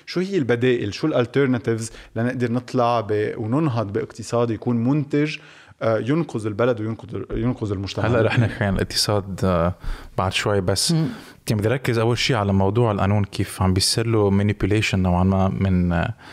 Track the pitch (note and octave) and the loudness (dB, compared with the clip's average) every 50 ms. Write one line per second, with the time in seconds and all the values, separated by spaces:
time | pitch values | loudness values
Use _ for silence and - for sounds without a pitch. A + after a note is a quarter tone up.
0 | - - - F3 F#3 F#3+ G3+ F3+ C3+ A2+ B2 A#2 A#2+ B2+ B2 A#2+ A2+ G#2 G2 - | -14 -8 -4 -4 -4 -2 -2 -2 0 0 0 2 2 2 2 2 0 -4 -6 -4
1 | - D#3 C#3+ B2+ B2 A#2 - C3+ C#3+ B2+ B2+ A#2+ - A#2 A#2 A2 A2+ - - - | -2 0 0 0 0 0 2 2 2 2 2 0 0 -2 -2 -2 -4 -8 -12 -16
2 | - - - A2+ A2+ B2 C3 C3 B2 A#2 A#2 B2 A#2+ - - B2+ A#2 A#2 A#2+ A#2 | -18 -10 -6 -4 -2 -2 -2 -2 -2 -2 -2 -4 -4 -2 0 2 2 2 2 0
3 | G#2+ G2+ G#2+ G#2 G#2+ - - - A2 G#2+ A#2+ D3+ E3 D3 A2+ A#2 A2 G2+ G2+ A2+ | 0 0 -2 0 -2 -2 -4 -6 -4 -2 0 0 0 0 0 -2 -4 -2 -2 -4
4 | - - - - A2 - A#2+ A#2 A#2+ A#2 A2 G2+ - B2 A#2+ A#2 A2+ B2+ D3 D3+ | -4 -6 -10 -14 -10 -4 0 0 0 0 -2 -2 -2 -2 0 0 2 2 0 0
5 | C3+ C#3+ - D3 D3+ D3+ D3+ - - - - - - - - - C3+ A2+ A2+ A2 | 0 0 0 0 0 0 -4 -10 -14 -20 -20 -20 -20 -20 -10 -4 -2 0 0 0
6 | A2+ A2+ D3 E3+ E3 - - A#2 G#2 A2 G#2 G2+ A#2 B2+ B2 G#2+ G#2+ A2 A2+ - | 0 0 0 -2 -2 -4 -6 -6 -6 -4 -2 0 0 0 0 -2 -4 -6 -6 -8
7 | - - - G2+ - - G2+ A2+ A2+ B2 A#2+ - A2+ G2+ G2+ F#2 G2 F#2 - A2 | -10 -12 -10 -10 -8 -6 -6 -2 -2 -2 -2 -2 -4 -4 -4 -4 -4 -6 -4 -2
8 | G#2 A2 A#2+ A2+ A2+ G#2+ - B2 A#2 G2 - - G#2+ G2+ F#2+ F#2 F#2+ - - - | 0 2 2 2 2 2 2 2 0 0 0 -2 0 0 0 0 -2 -2 -2 -2
9 | - - G#2 G2+ F#2+ G2+ F#2 - F#2+ F#2+ F2+ E2+ E2 F2+ - - - - - - | -2 0 0 -2 -2 -4 -6 -2 0 2 2 2 2 0 -2 -4 -6 -6 -6 -6
10 | - - - - F#2+ F#2+ - - - A2 G#2 G2+ F#2 F#2 G2 - - - E3+ D#3+ | -8 -8 -4 -2 -2 0 0 0 0 0 0 0 2 0 0 0 0 0 0 0
11 | D#3+ B2+ A2+ - - - - - - - A#2 G#2 G2 A2 B2 C#3 - C3 A#2 A2+ | 0 -2 -4 -8 -16 -20 -20 -12 -4 -2 0 2 2 0 0 0 0 0 0 2
12 | A2 A#2 A#2+ - - - C3+ G#2+ G2+ G2+ G2 G2 F#2+ G2 G#2 A#2+ A#2+ A2+ G#2 G2 | 2 2 2 0 0 0 0 2 2 4 4 4 4 4 4 2 2 2 2 2
13 | F#2+ G2 G#2 G#2 G2 - - - G2 - - - G2 F#2 F#2 F#2+ - - - A#2+ | 2 2 2 2 0 -2 -2 -6 -6 -4 -2 0 2 2 2 2 2 0 0 0
14 | A2+ A#2 A2+ G#2+ G2+ G2+ G2 G2+ G2+ G#2 G2+ - G#2+ G2 G#2 - - - - F#2+ | 0 2 2 4 4 4 4 4 2 2 0 0 0 0 2 2 0 0 0 2
15 | F#2 F2+ F2 F2+ F#2 F#2+ F#2+ F#2+ F#2+ F#2+ - - F#2+ F#2+ F#2 F2+ F2 F2 F2 E2+ | 2 4 4 4 4 4 4 4 2 0 0 0 0 2 2 2 2 2 2 0
16 | E2 - - - - - | 0 -2 -4 -8 -14 -20